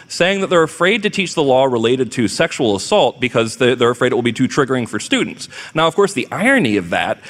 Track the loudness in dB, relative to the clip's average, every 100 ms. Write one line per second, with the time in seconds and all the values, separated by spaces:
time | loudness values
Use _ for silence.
0 | -10 -2 0 0 0 2 2 0 0 0
1 | -2 -2 -4 0 2 4 4 2 2 0
2 | -2 -2 -2 0 -2 0 0 0 0 2
3 | 2 0 -2 0 -2 0 0 2 2 2
4 | 0 0 -2 0 -2 0 0 -2 -4 -6
5 | -2 -2 -2 -8 -16 -16 -8 -2 0 2
6 | 0 0 -6 -2 2 2 2 0 0 -2
7 | -2 -4